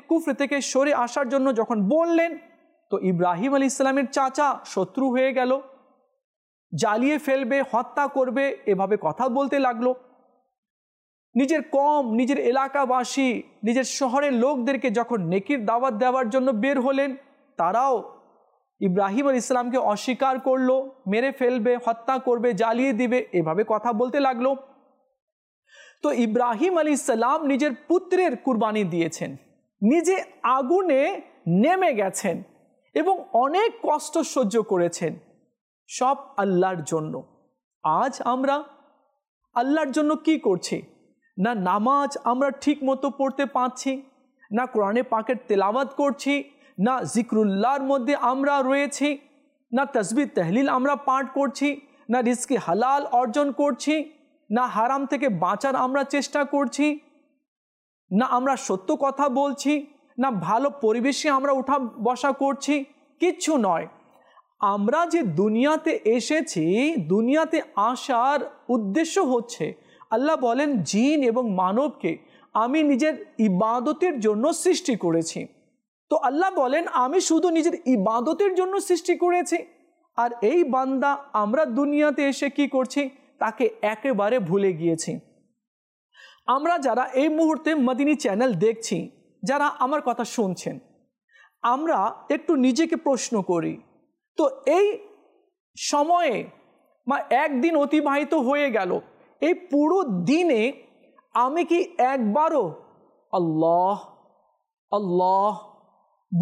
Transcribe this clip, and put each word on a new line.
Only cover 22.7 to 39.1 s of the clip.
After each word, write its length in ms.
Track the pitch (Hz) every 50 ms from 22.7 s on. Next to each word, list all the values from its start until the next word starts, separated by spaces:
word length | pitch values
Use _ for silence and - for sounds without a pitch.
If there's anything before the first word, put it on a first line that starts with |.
| 226 240 262 277 254
দিবে, 340 | 208 254 240 240 247 233 - -
এভাবে 320 | 180 156 160 160 190 220 -
কথা 240 | 214 214 214 240 233
বলতে 280 | 208 247 254 233 294
লাগলো। 360 | 277 269 262 226 247 262 269 262 - - _ _ _ _ _ _ _ _ _ _ _ _ _ _ _ _ _ _ _ _ - - - - - _ -
তো 100 | 294 285
ইব্রাহিম 640 | 233 233 220 214 240 247 240 233 208 285 381 370 330
আলাইহিস 280 | 302 302 294 254 -
সালাম 400 | - 247 220 226 247 285 320 320
নিজের 240 | 277 277 247 285 302 254 - - -
পুত্রের 480 | 330 370 370 - 370 359 370 330 254
কুরবানি 480 | - - 269 262 208 226 220 214 214 208
দিয়েছেন, 520 | 175 160 170 165 160 - - 170 - 139 139 - _ _ _ _ _ _ _ 196
নিজে 420 | 208 277 339 320 330 381 370 - - - - -
আগুনে 800 | 226 254 269 277 247 330 381 381 349 277 262 285 339 392 349 - - _ _ - 170
নেমে 460 | 170 185 226 302 370 381 381 339 269
গেছেন 480 | 208 202 190 180 - - 202 165 - - - _ _ _ _ _ _ _ _ -
এবং 300 | - 320 370 381 359 - - -
অনেক 400 | 226 247 277 311 370 440 466 453 - -
কষ্ট 360 | 285 302 302 - - - 330
সহ্য 440 | 285 - - 285 262 196 196 233 214
করেছেন, 520 | - 202 180 175 170 165 - 180 151 - - - _ _ _ _ _ _ _ _ _ _ _ _ -
সব 280 | - - 247 254 277 269 - - -
আল্লাহর 460 | - 202 202 185 175 185 185 185 175 147
জন্য। 400 | - 165 160 156 156 - - - - _ _ _ _ _ _ _ _ _ _ -
আজ 400 | 156 156 175 226 269 - - -
আমরা 400 | 226 247 254 262 277 277 294 311 - - _ _ _ _ _ _ _